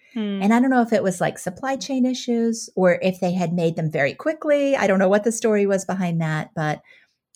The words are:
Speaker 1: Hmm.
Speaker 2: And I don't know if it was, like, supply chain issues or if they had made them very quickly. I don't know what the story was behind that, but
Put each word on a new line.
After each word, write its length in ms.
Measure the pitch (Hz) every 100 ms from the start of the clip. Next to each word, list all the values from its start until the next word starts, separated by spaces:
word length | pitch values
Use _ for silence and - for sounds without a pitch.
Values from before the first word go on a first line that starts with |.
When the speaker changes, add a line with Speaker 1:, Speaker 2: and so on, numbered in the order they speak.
| _
Speaker 1:
Hmm. 260 | 233 208 196
Speaker 2:
And 120 | 196
I 60 | 233
don't 100 | 262
know 120 | 254
if 100 | 233
it 100 | 214
was, 180 | 190 185
like, 180 | 156 -
supply 380 | - 185 262 269
chain 300 | 269 269 254
issues 640 | 254 - 233 233 226 - -
or 220 | 185 175
if 160 | 190 185
they 120 | 180
had 200 | 185 170
made 220 | 175 165 170
them 140 | 160
very 240 | 156 139
quickly. 640 | - 302 311 311 294 277 269
I 100 | 202
don't 120 | 190
know 80 | 185
what 160 | 202
the 80 | 214
story 340 | 226 233 208 202
was 180 | 196
behind 360 | 190 185 180 165
that, 300 | 160 156 -
but 260 | - 151 151 _ - _ _ _